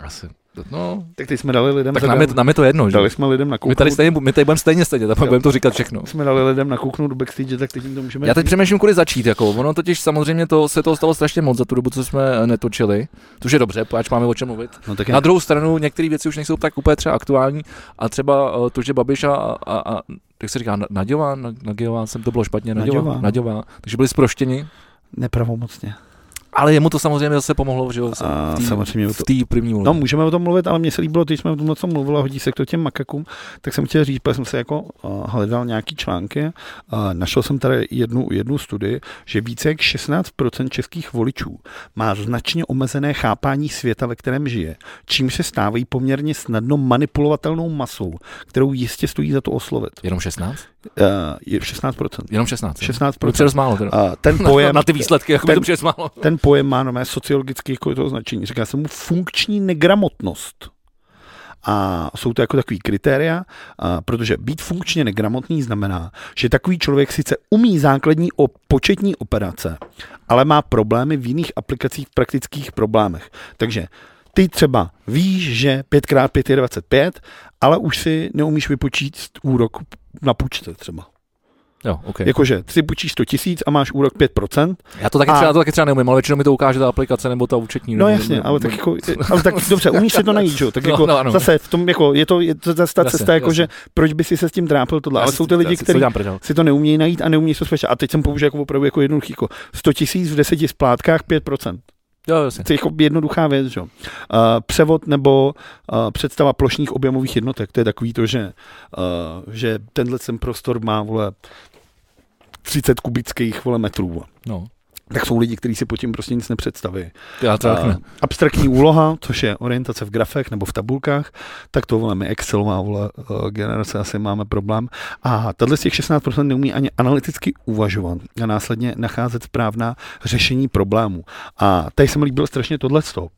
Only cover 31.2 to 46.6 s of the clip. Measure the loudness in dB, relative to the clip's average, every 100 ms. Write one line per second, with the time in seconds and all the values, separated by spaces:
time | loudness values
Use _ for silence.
31.2 | 0 0 -2 -2 -2 -2 -2 -2 0 0
32.2 | -2 -4 -4 -4 -2 -2 -2 -4 -8 -8
33.2 | -10 -16 -18 -14 -8 -4 0 2 2 0
34.2 | -2 -2 -4 -6 -4 -6 -8 -14 -10 -8
35.2 | -6 -4 -2 -2 -2 -4 -6 -8 -6 -6
36.2 | -6 -6 -6 -8 -16 -20 -8 -4 -4 -4
37.2 | -2 -2 -2 -2 0 0 -2 -2 -2 -2
38.2 | -2 -2 -2 -4 -6 -6 -4 -6 -10 -20
39.2 | -6 -4 -4 -4 -2 0 -2 -4 -4 -4
40.2 | -4 -4 -4 -2 -6 -6 -8 -8 -8 -2
41.2 | -2 -4 -8 -12 -18 -20 -14 -4 -2 -2
42.2 | -4 -6 -4 -4 -2 -2 -2 -2 -2 -2
43.2 | -2 0 -2 -2 -4 -4 -4 -2 -4 -6
44.2 | -4 -4 -4 -4 -6 -10 -18 -18 -6 -2
45.2 | -2 -2 -4 -2 -2 -2 -2 -2 -2 -2
46.2 | -2 -6 -4 -4